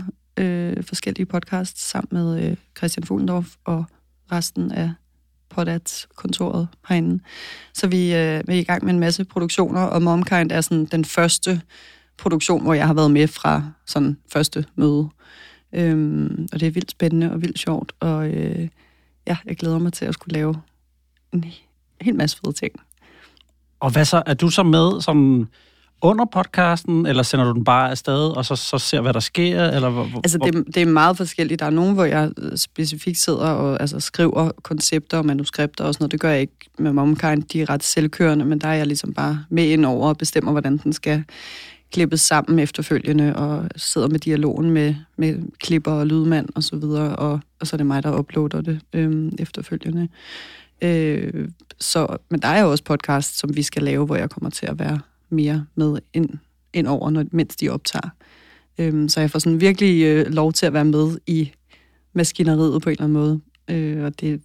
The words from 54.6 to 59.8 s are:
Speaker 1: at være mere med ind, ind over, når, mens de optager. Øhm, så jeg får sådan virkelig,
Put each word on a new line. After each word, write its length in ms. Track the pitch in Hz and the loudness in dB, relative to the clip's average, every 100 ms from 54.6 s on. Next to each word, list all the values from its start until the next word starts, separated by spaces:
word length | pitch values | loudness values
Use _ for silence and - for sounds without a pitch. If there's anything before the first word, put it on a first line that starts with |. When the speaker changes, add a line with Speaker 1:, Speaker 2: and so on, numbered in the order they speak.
| - | -8
Speaker 1:
at 140 | 151 | -6
være 200 | 151 151 - _ - | -4 -4 -6 _ -4
mere 360 | 160 147 151 151 - | 0 0 0 -4 -2
med 220 | 151 147 - | 0 0 -4
ind, 160 | 165 165 151 _ _ _ | -2 -2 -4 _ _ _
ind 140 | 180 131 | -4 -2
over, 220 | 139 151 | -2 0
når, 140 | 156 151 | 0 0
mens 240 | 165 - - | 0 -2 -2
de 140 | 151 | -4
optager. 400 | 135 - - 175 - _ _ _ _ _ - | -4 -6 -8 -8 -16 _ _ _ _ _ -4
Øhm, 320 | 165 156 151 | 0 2 2
så 100 | 160 | 2
jeg 120 | 156 | 0
får 80 | 156 | 0
sådan 220 | 165 165 | 0 4
virkelig, 420 | 190 185 | 4 4